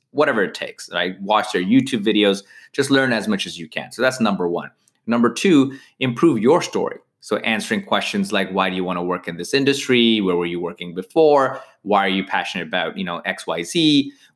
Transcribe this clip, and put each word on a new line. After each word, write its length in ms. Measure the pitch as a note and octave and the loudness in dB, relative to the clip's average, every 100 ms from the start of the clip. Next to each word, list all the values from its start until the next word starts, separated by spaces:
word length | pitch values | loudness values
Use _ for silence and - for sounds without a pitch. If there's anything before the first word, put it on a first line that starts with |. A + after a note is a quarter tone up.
| _ | _
whatever 320 | C3+ D3 A2+ | -2 0 2
it 100 | F2+ | -2
takes, 360 | - - - - | -4 -12 -14 -8
right? 300 | F2 F2+ F#2+ | -4 -4 -6
Watch 300 | G2 G#2+ - | 0 0 0
their 120 | F#2 | -2
YouTube 400 | F#2 C3 C3 A#2 | 4 2 2 -2
videos, 400 | G#2+ G#2+ G2+ G2 - - - | 2 4 4 2 -6 -20 -12
just 160 | - C3 | -4 0
learn 240 | C#3 C3 | 2 2
as 140 | A2+ G2+ | -2 -2
much 180 | G2 F2+ | -4 -4
as 140 | E2+ | -10
you 100 | D#2+ | -10
can. 220 | - C2+ | -10 -10
So 100 | - | -2
that's 180 | B2+ B2+ | -2 2
number 280 | A2 F#2+ F2 | 0 0 -2
one. 240 | E2+ - _ _ _ - | -4 -8 _ _ _ -4
Number 260 | A#2+ A#2 | 0 0
two, 460 | A#2 G3 D3 C3 - - - | 2 4 4 4 -4 -18 -6
improve 400 | B2+ A#2+ A2+ A2 | -4 2 2 4
your 220 | A#2 E3+ | 4 2
story. 360 | - G2 - - _ _ | 2 -4 -4 -8 _ _
So 180 | - G#2+ | -6 -4
answering 460 | - A2 - G#2+ | -2 -4 -2 -4
questions 480 | - G#2 - G#2 G2 | -2 -2 -2 -4 -2
like, 200 | G2+ F2+ | -2 -2
"Why 180 | F#2+ F#2+ | -2 -2
do 60 | F#2 | -2
you 80 | |
wanna 200 | F2+ F2 | -4 -4
work 240 | F2+ F2+ - | -4 -4 -6
in 100 | E2+ | -10
this 160 | F2 | -2
industry? 680 | C#3 C3+ C#3 - B2 A#2 A2 | 0 2 0 2 4 4 4
Where 140 | F#2 F2 | 2 0
were 100 | F2 | -2
you 160 | F2 | -4
working 320 | F2 - F2+ | -8 -10 -12
before? 680 | F2 - E3 D#3 C#3+ C3 - - _ | -10 -4 4 6 6 4 -2 -14 _
Why 240 | G2 G2+ G2 | 0 2 2
are 40 | |
you 140 | G2 | 0
passionate 440 | F#2+ F#2+ F2 F#2 D#2+ | -2 -4 -4 -6 -4
about, 300 | F2+ E2 - | -2 -4 -4
you 60 | |
know, 160 | F2+ E2+ | -6 -6
X 280 | F#2+ F#2 - | -6 -6 -6
Y 160 | E2 | -6
Z?" 500 | E2+ E3+ D#3 C#3+ C#3 - _ | -4 0 2 2 0 -8 _